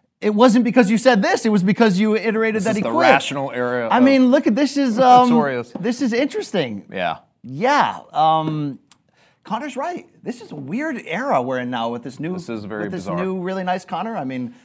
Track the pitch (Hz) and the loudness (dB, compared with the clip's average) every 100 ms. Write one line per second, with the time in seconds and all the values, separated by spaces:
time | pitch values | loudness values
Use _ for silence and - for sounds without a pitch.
0 | _ _ 208 208 254 220 233 262 196 220 | _ _ -2 4 6 6 4 2 4 4
1 | 262 233 285 381 226 208 180 202 233 180 | 4 4 2 0 2 2 2 4 4 4
2 | 220 214 208 214 220 214 208 214 117 - | 2 0 0 0 0 -2 -2 -2 0 2
3 | 127 135 - 143 139 123 123 123 113 226 | 4 4 2 -6 -6 -4 -2 -2 0 4
4 | 262 269 254 277 320 220 285 277 269 220 | 6 6 4 4 2 0 0 0 0 2
5 | 254 247 247 240 139 131 233 - 202 240 | 6 8 6 4 2 -2 -6 -6 -6 -2
6 | 269 233 285 427 381 196 131 101 80 101 | -2 0 -2 -4 -4 -4 -4 -6 -10 -6
7 | 87 78 _ _ - 135 240 285 131 95 | -4 -6 _ _ -14 -4 0 2 0 -4
8 | - 147 156 160 156 151 147 127 - - | -6 0 2 2 0 -4 -6 -8 -18 -20
9 | _ _ _ _ - 220 285 247 320 359 | _ _ _ _ -10 -8 -8 -8 -8 -10
10 | - _ - - 427 151 135 214 320 240 | -14 _ -14 -14 -14 -14 -10 -8 -6 -8
11 | - 175 269 160 127 127 123 123 117 120 | -8 -6 -2 -2 -2 -4 -6 -6 -6 -8
12 | 135 127 151 185 165 113 104 107 104 165 | -12 -10 -8 -8 -8 -10 -8 -8 -8 -8
13 | 95 87 190 185 180 190 180 185 - 170 | -6 -6 -4 -6 -6 -6 -4 -6 -6 -8
14 | 214 214 131 127 120 - | -8 -8 -8 -6 -8 -12